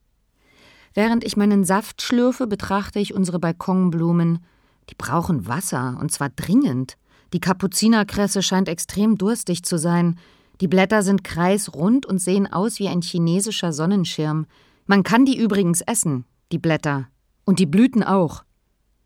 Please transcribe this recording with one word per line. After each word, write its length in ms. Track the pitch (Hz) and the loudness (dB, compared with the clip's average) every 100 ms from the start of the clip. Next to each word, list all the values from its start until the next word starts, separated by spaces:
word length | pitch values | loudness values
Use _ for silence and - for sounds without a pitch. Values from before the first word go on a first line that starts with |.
| _ _ _ _ _ _ - _ _ | _ _ _ _ _ _ -20 _ _
Während 300 | - 220 233 | 0 2 2
ich 140 | 226 208 | 0 0
meinen 260 | 208 202 | 2 4
Saft 380 | 185 190 220 - | 2 0 -2 -8
schlürfe, 460 | - 240 247 247 247 | -2 2 2 0 -4
betrachte 520 | 202 - 196 196 208 | -6 -4 -4 -4 -4
ich 140 | 202 | -4
unsere 260 | - 180 175 | -2 -2 -2
Balkonblumen. 1000 | 165 170 - 185 185 165 165 170 170 170 - _ _ _ - | -4 -4 -2 0 0 0 0 2 2 0 -6 _ _ _ -20
Die 60 | - | -14
brauchen 520 | 110 156 165 156 92 | -6 -4 -2 -2 -4
Wasser, 500 | 131 - 131 127 127 | -6 -6 -6 -6 -6
und 120 | 147 | -6
zwar 180 | - 139 | -4 -6
dringend. 680 | - - 220 277 127 131 - _ _ _ | -6 0 2 2 0 -6 -10 _ _ _
Die 80 | 175 | -4
Kapuzinerkresse 1000 | 175 190 190 - 220 226 202 - 202 202 | -2 -2 -2 0 2 4 2 0 -2 0
scheint 280 | 175 185 185 | 0 0 0
extrem 480 | 170 - 190 214 208 | -4 -6 0 0 2
durstig 460 | 196 233 - 175 | 0 -2 -4 -6
zu 140 | - 175 | -2 -2
sein. 400 | 165 175 175 170 - _ _ - | 0 2 2 0 -8 _ _ -4
Die 80 | 175 | 0
Blätter 340 | 185 190 220 | 2 4 2
sind 200 | 190 196 | 2 0
kreisrund 840 | - 160 175 208 190 151 175 254 - | 0 -2 2 0 -2 -2 2 2 0
und 140 | 190 | -2
sehen 320 | - 190 196 | 0 0 0
aus 280 | 165 220 - | -2 -4 -2
wie 80 | 196 | -2
ein 140 | 175 | -2
chinesischer 720 | 170 180 165 175 208 196 175 | -2 -2 0 0 -2 -4 -4
Sonnenschirm. 720 | 147 160 202 170 - 151 156 156 _ _ _ - | -2 0 0 0 -2 -2 -2 -6 _ _ _ 0
Man 180 | 196 | 2
kann 220 | 180 226 269 | 4 4 4
die 120 | 254 | 2
übrigens 440 | 226 202 180 170 | 0 2 2 0
essen, 420 | - 233 175 131 127 _ - | -2 -2 -2 -4 -6 _ -8
die 60 | 165 | -4
Blätter. 480 | 165 151 151 139 131 _ _ _ | 0 0 0 -4 -4 _ _ _
Und 160 | - - | 0 2
die 60 | - | 2
Blüten 380 | 180 254 233 | 4 4 4
auch. 420 | - 190 165 - - _ _ _ _ _ | 0 2 0 -4 -20 _ _ _ _ _